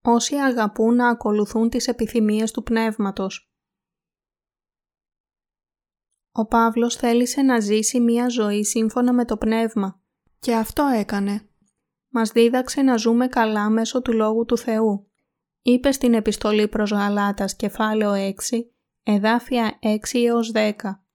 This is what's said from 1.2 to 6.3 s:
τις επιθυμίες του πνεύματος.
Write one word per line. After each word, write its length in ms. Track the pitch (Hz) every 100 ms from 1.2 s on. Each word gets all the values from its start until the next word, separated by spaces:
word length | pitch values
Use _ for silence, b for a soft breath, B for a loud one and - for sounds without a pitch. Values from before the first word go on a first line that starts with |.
| 220 208 208 226 233
τις 180 | 247 240
επιθυμίες 640 | 233 220 240 214 214 220
του 120 | -
πνεύματος. 880 | 214 226 226 214 202 190 196 - _ _ _ _ _ _ _ _ _ _ _ _ _ _ _ _ _ _ _ _ _ _ _ _ _ _ _ _ _